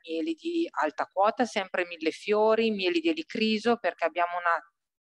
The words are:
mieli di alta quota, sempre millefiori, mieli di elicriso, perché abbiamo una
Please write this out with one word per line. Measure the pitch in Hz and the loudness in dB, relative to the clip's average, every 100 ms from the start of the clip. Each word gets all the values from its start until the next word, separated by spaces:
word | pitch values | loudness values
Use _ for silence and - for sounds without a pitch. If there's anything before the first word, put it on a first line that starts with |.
mieli | - 330 311 | -8 -4 -4
di | 320 165 - - | -4 -4 -2 -2
alta | - 151 - 139 | -2 -2 -2 -4
quota, | - 202 226 | 2 2 2
sempre | 240 214 185 185 175 | -2 -2 -4 -4 -4
millefiori, | 170 160 - - 208 220 220 226 | -4 -4 -4 -2 2 4 4 2
mieli | 208 185 170 | 0 0 2
di | 165 | 0
elicriso, | 165 - 214 220 214 233 226 | -2 -4 -2 0 2 0 0
perché | 180 - | -2 -2
abbiamo | 165 165 175 175 | -2 0 -2 0
una | 175 165 - _ _ _ | 0 0 -4 _ _ _